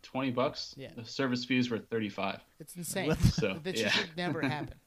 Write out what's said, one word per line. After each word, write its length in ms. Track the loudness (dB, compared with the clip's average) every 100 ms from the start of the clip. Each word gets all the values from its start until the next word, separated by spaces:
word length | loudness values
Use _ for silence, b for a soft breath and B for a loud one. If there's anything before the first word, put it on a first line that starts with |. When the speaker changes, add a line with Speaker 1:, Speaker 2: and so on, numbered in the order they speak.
Speaker 1:
twenty 280 | -6 -2 0
bucks. 440 | 2 0 -2 -10 -10
Speaker 2:
Yeah. 140 | -12 -12
Speaker 1:
The 80 |
service 400 | -10 -2 0 0
fees 260 | 2 2 4
were 80 | 0
thirty-five. 640 | -2 -2 -2 -2 -2 -4 -12 _
Speaker 2:
It's 160 | -16 -10
insane. 380 | -6 -2 0 6
Speaker 1:
So, 420 | 6 6 0 0
Speaker 2:
That 140 | -2 0
Speaker 1:
yeah. 120 | 2
Speaker 2:
should 260 | 2 0 -4
never 240 | -4 -2
Speaker 1:
<laughs> 0 |
Speaker 2:
happen. 320 | -2 -2 -6 -12